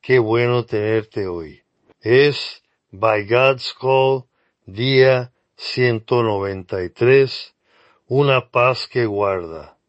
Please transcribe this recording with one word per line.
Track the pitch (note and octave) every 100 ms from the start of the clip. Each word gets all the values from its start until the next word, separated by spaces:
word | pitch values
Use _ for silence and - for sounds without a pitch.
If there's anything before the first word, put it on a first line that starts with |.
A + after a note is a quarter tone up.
qué | - B2+
bueno | G#2+ A#2 A#2+ B2
tenerte | A2+ G#2+ G#2+ A2 G#2+ A2 F#2+
hoy. | F2 D#2 - _ _ _ _
Es | G#2+ B2+ D3 C#3 - - _ _ _
By | F#2+ A2+ G#2+ G2+
God's | A#2+ C3 C3 -
Call, | - C3 C3+ C3 C3+ _ _ _ _ -
día | F#2+ C3 C3 C3 B2+ B2 _ _ _
ciento | - - B2+ A2+ - B2
noventa | A2+ G2+ G2 F#2+ F2+ G2
y | F2+
tres, | - A#2+ C3+ C3+ - - _ _ _ _ _ _
una | B2+ C#3+ C3 B2
paz | B2+ B2 B2 -
que | B2+ A2+
guarda. | G2+ G2+ F#2 E2+ D#2+ D2+ _